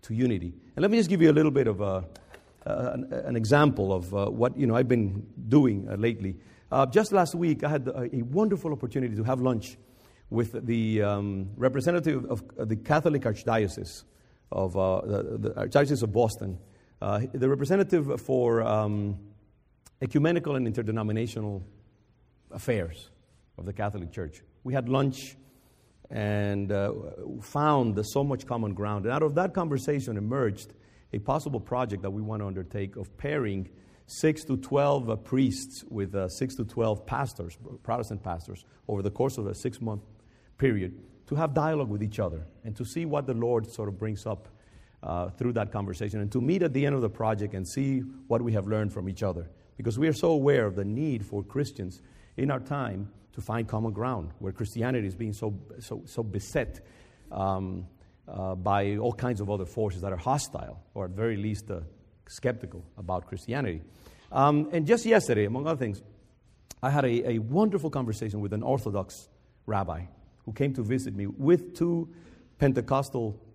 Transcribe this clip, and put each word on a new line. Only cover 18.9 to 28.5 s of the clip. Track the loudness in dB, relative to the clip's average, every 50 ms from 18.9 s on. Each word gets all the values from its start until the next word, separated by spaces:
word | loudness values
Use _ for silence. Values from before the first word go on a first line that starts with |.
| 0 0 0 -2 -4 -6 -10 -16 -20 -20 _ _ _ _ _ _ _ _ _ -20 _ _
ecumenical | -6 0 2 2 4 4 2 2 0 0 -2
and | 0 0 0
interdenominational | -2 -2 -2 -2 -2 -2 0 0 0 0 -2 -2 -4 -6 -6 -4 -6 -6 -10 -12 -18 -20 -20 _ _ _ _ _ _ _ _ _ _ _ _ _ -14
affairs | -10 -2 0 0 0 0 -4 -6 -12 -18 -20 -20 _ _ _ _ _ _ _ _ -12
of | -10
the | -10 -4
Catholic | -2 -2 -2 -2 -4 -8 -8 -8
Church. | -8 -8 -8 -10 -16 -20 _ _ _ _
We | -2 -2
had | -2 0 2
lunch | 2 2 2 2 0 -4 -10 -14 -16 -20 -20 -20 _ -20 _ _ _ _ _ _ _ _ -20 -8
and, | -4 -2 0 0 2 2 2 2 0 0 0 0
uh, | 0 0 0 0 -2 -4 -8 -10 -12 -12 -10 -10 -10 -12
found | -12 -6 -2 2 4 4 6 6 4 2 2 0 -2
so | 0 0 0 2
much | 2 0 -4 -4
common | -4